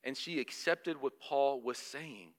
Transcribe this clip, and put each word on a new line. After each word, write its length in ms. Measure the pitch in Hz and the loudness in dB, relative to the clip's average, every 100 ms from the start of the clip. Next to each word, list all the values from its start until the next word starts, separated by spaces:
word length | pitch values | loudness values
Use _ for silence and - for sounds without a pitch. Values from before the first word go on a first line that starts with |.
and 140 | - 135 | -6 -6
she 220 | - 165 | -2 -2
accepted 600 | 120 - - 170 - 156 | -2 -2 2 2 2 0
what 180 | 135 - | -2 -4
Paul 420 | - 139 139 135 | 0 4 4 4
was 160 | 117 120 | -2 -4
saying. 520 | - 139 160 110 85 | -6 -8 -8 -12 -16